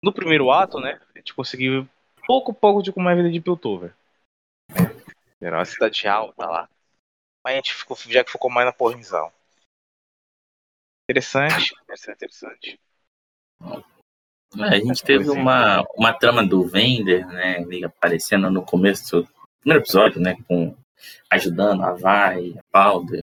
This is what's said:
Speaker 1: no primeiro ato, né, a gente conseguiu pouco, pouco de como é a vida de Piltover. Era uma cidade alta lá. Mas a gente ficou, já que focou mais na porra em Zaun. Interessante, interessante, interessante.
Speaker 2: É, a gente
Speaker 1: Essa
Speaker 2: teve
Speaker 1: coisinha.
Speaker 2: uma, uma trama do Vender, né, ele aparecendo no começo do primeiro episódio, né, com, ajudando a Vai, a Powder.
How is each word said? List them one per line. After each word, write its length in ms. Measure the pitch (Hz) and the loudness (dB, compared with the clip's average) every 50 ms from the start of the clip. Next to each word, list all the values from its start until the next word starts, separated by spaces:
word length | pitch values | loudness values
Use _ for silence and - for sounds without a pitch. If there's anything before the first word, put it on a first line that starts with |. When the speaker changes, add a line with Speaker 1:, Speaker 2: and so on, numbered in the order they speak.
| - | 0
Speaker 1:
no 100 | 190 202 | -2 -2
primeiro 360 | - 208 165 160 151 139 127 | -2 -2 0 0 2 4 4
ato, 300 | 135 165 190 - - 147 | 4 2 2 0 -4 -10
né, 180 | 131 135 147 - _ _ _ | -10 -10 -12 -12 _ _ _
a 40 | - | -20
gente 160 | _ - - | _ -16 -10
conseguiu 520 | - 131 - - 127 131 131 131 135 131 131 _ _ _ _ _ _ - | -10 -10 -10 -6 -4 -2 -2 -2 -2 -4 -8 _ _ _ _ _ _ -2
pouco, 280 | - 247 262 262 - 214 | 0 0 0 0 -4 -4
pouco 280 | - - 208 202 208 190 | 2 4 4 4 4 0
de 80 | 190 | -4
como 180 | 190 190 180 180 | -4 -2 0 2
é 40 | 175 | 2
a 40 | |
vida 140 | 175 175 170 | 4 2 0
de 100 | 165 170 | 0 -2
Piltover. 540 | 165 185 175 170 - 117 104 90 90 85 _ _ _ _ _ _ _ _ _ _ _ _ _ _ _ _ - 185 175 - - - - - - _ _ _ _ _ | -4 -4 -6 -4 -4 -6 -6 -6 -8 -14 _ _ _ _ _ _ _ _ _ _ _ _ _ _ _ _ 0 0 0 0 0 -14 -20 -20 -20 _ _ _ _ _
Era 180 | - 87 82 80 | -10 -6 -4 -4
uma 60 | 90 | -4
cidade 420 | - - - - 110 - - - | -4 -2 -2 -2 -2 -2 -4 -4
alta 400 | 104 101 107 110 98 - - 90 | -2 -2 -2 -4 -6 -10 -12 -10
lá. 220 | 82 82 82 85 _ _ _ _ _ _ _ _ _ _ _ _ _ _ _ _ | -6 -6 -6 -8 _ _ _ _ _ _ _ _ _ _ _ _ _ _ _ _
Mas 80 | 127 131 | -6 -6
a 40 | |
gente 180 | 135 - - - | -4 -4 -6 -10
ficou, 220 | - - _ 131 - - | -10 -10 _ -14 -14 -10
já 180 | 117 113 127 123 | 0 2 2 2
que 60 | - | 2
focou 200 | - - - 127 | -6 -6 -4 -2
mais 160 | 123 123 123 | 0 2 0
na 60 | 123 120 | 0 0
porra 240 | _ 131 113 123 | _ -2 -2 -2
em 60 | 123 113 | -2 -12
Zaun. 280 | - 95 85 78 82 _ _ _ _ _ _ _ _ _ _ _ _ _ _ _ _ _ _ _ _ _ _ _ _ _ _ _ _ _ _ _ _ _ _ _ _ | -6 -4 -4 -4 -4 _ _ _ _ _ _ _ _ _ _ _ _ _ _ _ _ _ _ _ _ _ _ _ _ _ _ _ _ _ _ _ _ _ _ _ _
Interessante, 680 | 127 135 127 - - 135 139 151 165 - - - - _ _ | -4 -4 -4 -2 -2 -2 0 0 0 -2 -2 -4 -6 _ _
interessante, 340 | _ - - - - 104 | _ -20 -18 -16 -18 -16
interessante. 640 | _ - - - - - 110 113 _ - - - _ _ _ _ _ _ _ _ _ _ _ _ _ _ _ _ _ - - - - - _ _ _ _ _ _ _ _ _ _ _ _ _ - 208 | _ -16 -18 -18 -18 -20 -20 -18 _ -18 -20 -20 _ _ _ _ _ _ _ _ _ _ _ _ _ _ _ _ _ -16 -16 -16 -16 -16 _ _ _ _ _ _ _ _ _ _ _ _ _ -10 -6
Speaker 2:
É, 40 | 214 | 0
a 120 | 208 156 | 2 2
gente 140 | 101 107 123 127 | 2 2 0 -2
Speaker 1:
Essa 120 | - - | -4 2
Speaker 2:
teve 200 | - 139 139 147 | 2 2 4 4
Speaker 1:
coisinha. 180 | 147 143 139 131 | 0 -2 0 2
Speaker 2:
uma, 400 | 127 131 127 120 107 98 92 - - - | 2 4 4 4 4 2 2 0 -4 -2
uma 180 | - 110 113 113 | 0 2 2 2
trama 320 | - - 120 120 117 107 | 4 2 4 4 4 2
do 220 | 95 95 95 90 | 4 2 2 2
Vender, 600 | 85 90 98 113 127 127 117 104 95 90 90 90 | 2 2 2 2 2 2 0 2 2 2 2 2
né, 340 | - 90 90 92 92 92 87 87 | -4 -8 -6 -4 -4 -4 -4 -6
ele 220 | 87 90 90 87 | -8 -8 -8 -8
aparecendo 680 | 85 - _ - 87 85 82 - - - 98 95 92 | -10 -6 _ 0 0 0 0 -2 0 0 2 2 2
no 140 | 95 95 92 | 0 -2 -2
começo 580 | - - 90 92 101 98 - - - - 87 85 | 0 0 2 4 2 2 0 -6 -2 0 0 0
do 60 | - _ _ - _ _ _ | -2 _ _ -20 _ _ _
primeiro 240 | _ 143 160 147 - | _ 2 4 4 2
episódio, 360 | - - 95 101 - 90 85 | 4 4 4 4 4 4 0
né, 160 | 87 90 92 - - _ | -2 -2 -2 -4 -6 _
com, 280 | 90 87 82 82 - _ _ _ _ _ - - - - _ _ | -2 -2 -2 -2 -6 _ _ _ _ _ -20 -20 -20 -20 _ _
ajudando 520 | 92 92 - 92 85 87 98 104 98 92 95 | 0 0 0 -2 -2 0 0 0 0 0 -2
a 80 | 92 90 | -4 -4
Vai, 640 | 90 90 92 101 101 101 95 92 90 87 90 85 - | -2 2 2 4 4 4 2 0 -2 -8 -10 -12 -16
a 40 | - _ - | -20 _ 4
Powder. 480 | 98 98 104 101 90 90 82 87 80 - _ | 4 4 6 2 0 -2 -6 -8 -10 -10 _